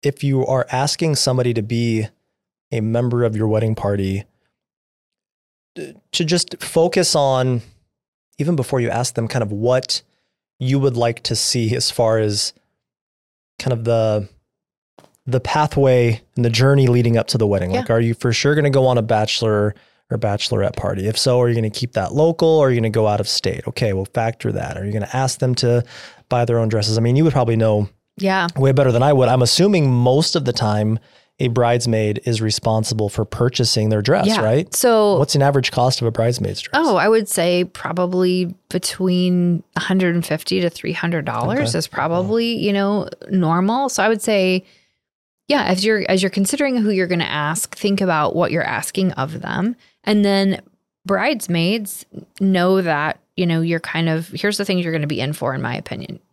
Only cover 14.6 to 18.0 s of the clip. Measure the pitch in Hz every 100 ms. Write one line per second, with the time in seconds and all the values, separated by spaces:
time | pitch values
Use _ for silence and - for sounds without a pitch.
14.6 | _ _ _ _ _ _ - 123 - 156
15.6 | 151 - 135 127 120 110 _ - 120 113
16.6 | 131 139 131 123 117 117 - 123 107 98
17.6 | 90 95 254 117